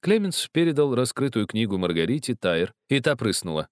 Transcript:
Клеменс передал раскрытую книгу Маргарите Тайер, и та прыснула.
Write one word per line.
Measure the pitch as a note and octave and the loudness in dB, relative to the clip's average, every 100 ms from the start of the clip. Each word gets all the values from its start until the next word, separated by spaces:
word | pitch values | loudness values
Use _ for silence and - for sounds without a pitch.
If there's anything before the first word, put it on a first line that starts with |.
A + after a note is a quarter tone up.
Клеменс | - A3 G3 - - | 2 2 2 -4 -2
передал | - E3+ C#3+ D3 | 0 2 2 2
раскрытую | A#2+ B2+ - C3+ A#2 G#2 | 2 0 0 -2 0 -2
книгу | A2 A2 F#2+ | 0 0 0
Маргарите | F2+ E2 E2 C#3+ - A#2+ | 0 0 0 -2 -4 -2
Тайер, | F#2 E2 F2+ _ _ | 0 0 -2 _ _
и | C#3 | 0
та | B2+ C3+ | 0 0
прыснула. | A#2 F#2 F2+ D#2 D#2+ | -2 -2 -4 -6 -6